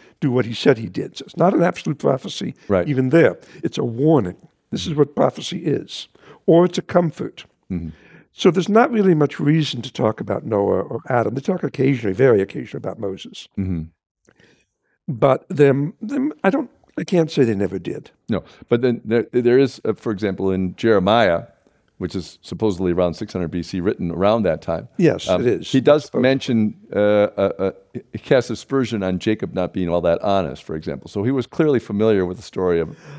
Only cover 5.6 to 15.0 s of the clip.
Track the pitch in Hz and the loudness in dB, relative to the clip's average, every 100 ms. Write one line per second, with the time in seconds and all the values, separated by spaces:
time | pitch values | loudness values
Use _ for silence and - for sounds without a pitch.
5.6 | 170 139 - - - _ - - - 165 | -4 -4 -6 -16 -18 _ -20 -6 2 4
6.6 | 180 175 - 185 170 - - - - _ | 4 0 -2 0 0 -4 -12 -14 -20 _
7.6 | _ 90 82 - _ - _ - 190 170 | _ -8 -8 -12 _ -20 _ 0 2 2
8.6 | 165 214 254 233 190 160 143 - 147 160 | 2 4 4 2 2 4 2 0 2 2
9.6 | 147 120 120 - 110 110 98 98 - 104 | 0 -4 -10 -2 0 0 -4 -6 -2 0
10.6 | 98 92 - 113 - 123 107 127 - 185 | 2 0 -2 -8 -2 -2 0 -4 -4 -4
11.6 | 143 - 135 131 107 95 131 107 98 - | -6 -2 0 0 -2 2 4 4 2 -6
12.6 | 123 - 104 98 101 95 - - - - | -12 -12 -12 -8 -10 -10 -14 -20 -12 -8
13.6 | 95 85 80 _ _ _ _ _ _ _ | -6 -6 -8 _ _ _ _ _ _ _
14.6 | _ _ _ _ | _ _ _ _